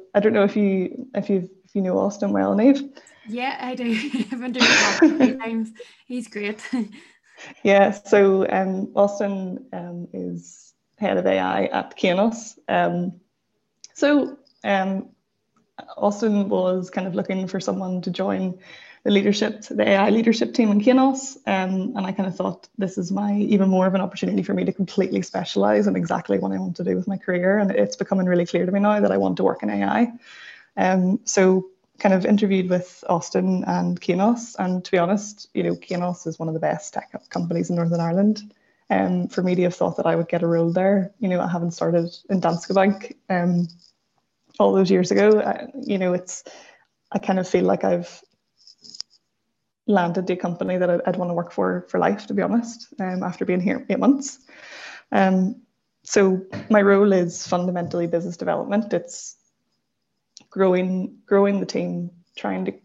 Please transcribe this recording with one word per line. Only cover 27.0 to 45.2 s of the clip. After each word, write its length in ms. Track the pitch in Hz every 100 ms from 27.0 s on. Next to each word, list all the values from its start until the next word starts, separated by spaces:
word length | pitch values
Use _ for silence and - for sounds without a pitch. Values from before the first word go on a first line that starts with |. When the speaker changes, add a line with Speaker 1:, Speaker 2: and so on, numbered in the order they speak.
| 190
Speaker 1:
my 120 | 190
career." 400 | - 180 185 208
And 120 | 202
it's 260 | 202 202 -
becoming 280 | 190 190
really 220 | 180 175 175
clear 180 | 175
to 80 | 180
me 80 | 202
now 180 | 208 214
that 140 | 202
I 60 | 190
want 180 | - 175
to 80 |
work 180 | 196 -
in 60 | 208
A 160 | 202
I. 280 | 202 220 240 233 - - - - _ -
Um, 420 | 185 190 180 196
so 420 | - - 185 190 185 _ _ -
kind 160 | 202
of 120 | 190 190
interviewed 420 | 208 202 196 180
with 340 | 180 180 - -
Austin 560 | 175 - 190 185 185
and 340 | 190 180 175 175
Kainos, 560 | - 180 208 240 233 -
and 260 | 185 185
to 60 | 180
be 80 | 180
honest, 500 | 175 208 - - -
you 80 | -
know, 120 | 175
Kainos 520 | 170 - 180 180 175 165
is 120 | 160
one 80 | 165
of 60 |
the 80 | 160
best 320 | 156 156 -
tech 180 | - -
co-, 120 | - _
companies 400 | 175 170 170 175
in 60 | 175
Northern 240 | 170 170
Ireland. 520 | 165 180 202 214 - _ _ _ -
Um, 380 | 196 190 180 175
for 140 | -
me 120 | 180
to 80 | 180
have 120 | 175
thought 220 | 175 175 160
that 80 |
I 100 | 165
would 140 | 165 165
get 140 | 170
a 40 | 170
role 240 | 165 165
there, 400 | 175 190 202 180 -
you 80 | 185
know, 120 | 180
I 80 | 175
haven't 220 | 170 170
started 440 | 165 165 170 170 - -
in 120 | 196
Danske 340 | 170 170 -
Bank, 420 | 190 196 202 - - -
um, 360 | 185 175 175 170 - _ _ _ _ _ _ _ -
all 160 | 202
those 160 | 190 180
years 200 | 185 180
ago, 300 | 196